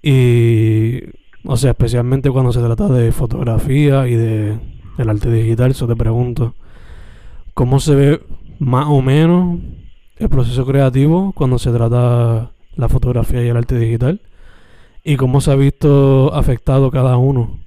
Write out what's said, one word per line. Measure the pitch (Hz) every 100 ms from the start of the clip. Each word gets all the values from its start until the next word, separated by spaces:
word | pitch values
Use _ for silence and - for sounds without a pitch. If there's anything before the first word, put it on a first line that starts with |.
y, | 156 131 123 120 117 110 110 110 110 131 - - - -
o | - 123
sea, | 143
especialmente | - 117 123 120 135 135
cuando | 131 127
se | 120
trata | 120 117 202
de | 123 117
fotografía | - 120 - 123 113 - 135 147 135 127
y | 117
de | 113 110 104 107 - - - -
el | 117
arte | 104 120
digital, | 113 113 113 127
eso | 135 123
te | 113
pregunto, | 113 117 123 117 117 - - - - - - - - - -
¿cómo | - 123 135
se | 156 139
ve | 139 151 - - - -
más | 131 127 143
o | 143
menos | 131 143 165 175 180 170 - - - - - -
el | -
proceso | 135 120 123 127
creativo | 135 135 127 143 170 196
cuando | - 131 123
se | 127
trata | 117 113 123 123 120 117 113 117 - - -
la | -
fotografía | - 123 120 113 123
y | 120
el | 120
arte | 113 127
digital? | 113 113 123 196 - - - - - - - -
¿Y | - 139
cómo | 127 135
se | 143
ha | 139
visto | 139 - 151 139 139 135 135
afectado | - - - - 135 135
cada | 139 127 123
uno | 131 131 113 -